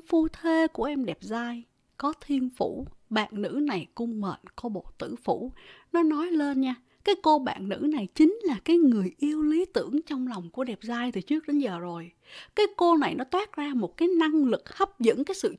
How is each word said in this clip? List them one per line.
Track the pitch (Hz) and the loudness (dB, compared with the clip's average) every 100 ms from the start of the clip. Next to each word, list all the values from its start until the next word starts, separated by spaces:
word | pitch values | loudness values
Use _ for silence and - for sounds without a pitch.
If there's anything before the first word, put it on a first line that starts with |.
| - | 4
phu | 330 320 | 0 0
thê | - 330 320 320 | -2 0 2 2
của | - | 0
em | 247 285 226 | -4 -4 -4
đẹp | 160 | -6
dai | 196 226 240 240 233 _ _ - | -8 -8 -6 -10 -14 _ _ -6
có | 285 311 | -6 -4
thiên | - 277 254 | -4 -2 -2
phủ, | - - - 269 - - | -2 -4 -4 -12 -16 -4
bạn | 214 214 | -2 -2
nữ | 202 208 262 | -4 -4 -2
này | 294 190 - - | -2 -4 -6 -8
cung | 233 220 | -6 -4
mệnh | 196 - - - | -6 -8 -14 -12
có | 247 | -8
bộ | 190 - - | -8 -10 -12
tử | 135 233 | -10 -8
phủ. | - - 247 - - - _ | -4 -4 -6 -14 -20 -20 _
Nó | 339 | 2
nói | 320 302 349 | 2 2 0
lên | 330 285 269 | 0 0 0
nha, | 262 247 _ _ | -2 -4 _ _
cái | - 392 | -2 2
cô | 311 302 | 4 4
bạn | 254 - 190 | 2 -6 -6
nữ | - | -2
này | 294 302 190 - | -2 -2 -2 4
chính | 311 440 | 6 4
là | 403 226 - | -2 -2 2
cái | 349 | 6
người | 294 220 180 - | 6 6 2 -2
yêu | 285 311 | -2 0
lý | 302 320 370 | 2 2 0
tưởng | - 175 277 | -2 -2 -4
trong | 330 277 254 | -4 -6 -6
lòng | 202 170 | -8 -8
của | 247 | -6
đẹp | 254 208 | -6 -8
dai | 220 233 247 | -8 -6 -4
từ | 202 | -4
trước | - 302 320 | -2 -4 0
đến | 294 | 0
giờ | 254 175 | 0 -4
rồi. | 175 170 175 _ - - - - | -8 -10 -12 _ -20 -20 -6 0
Cái | 415 - | 2 4
cô | 349 330 | 6 6
này | 240 - | 4 -2
nó | |
toát | - 359 427 - | -2 -2 -2 -6
ra | 294 262 | -4 -2
một | 202 - | -2 0
cái | 339 | 2
năng | 349 311 311 262 | 4 4 4 2
lực | 208 - | 0 -4
hấp | - 392 - | -4 -2 0
dẫn | 226 220 | 2 2
cái | 294 381 | 0 -4
sự | - | -6